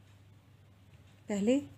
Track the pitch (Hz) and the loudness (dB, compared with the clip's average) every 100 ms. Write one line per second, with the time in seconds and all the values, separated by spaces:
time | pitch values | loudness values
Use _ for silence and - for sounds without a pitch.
0 | - - - - - - - - - - | -20 -20 -20 -20 -20 -20 -20 -20 -20 -20
1 | - - - 202 208 277 285 | -20 -18 -6 -2 2 2 0